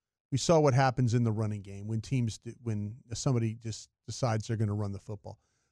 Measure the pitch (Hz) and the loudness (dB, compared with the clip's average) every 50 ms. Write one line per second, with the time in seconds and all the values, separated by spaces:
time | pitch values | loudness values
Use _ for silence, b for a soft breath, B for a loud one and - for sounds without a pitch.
0 | _ _ _ _ _ _ - 127 - - 170 156 151 143 123 131 - - 120 - | _ _ _ _ _ _ -4 -2 4 4 6 6 6 6 6 6 4 4 4 2
1 | 127 117 110 127 120 113 107 107 110 104 104 101 92 98 98 98 101 107 113 110 | 2 2 4 4 2 2 2 0 -2 -2 -4 -6 -8 -12 -14 -12 -8 -6 -4 -4
2 | - - 139 127 120 113 110 - - 120 110 - 117 117 107 104 104 104 113 131 | -4 -2 -2 0 0 -2 -4 -6 -12 -16 -16 -8 -6 -4 -4 -2 -4 -6 -8 -12
3 | - _ 113 - - 143 131 120 113 113 110 117 - 113 107 - - - _ _ | -12 _ -10 -4 0 0 2 2 2 0 -2 -6 -8 -10 -10 -10 -12 -18 _ _
4 | _ - 117 - - 120 113 110 - - 117 107 113 104 101 104 104 101 98 98 | _ -12 -6 -2 -2 0 0 0 -2 -2 0 0 0 0 0 -2 -4 -4 -6 -10
5 | - - 107 - - 98 104 - _ _ _ _ _ _ | -10 -12 -14 -12 -12 -16 -16 -18 _ _ _ _ _ _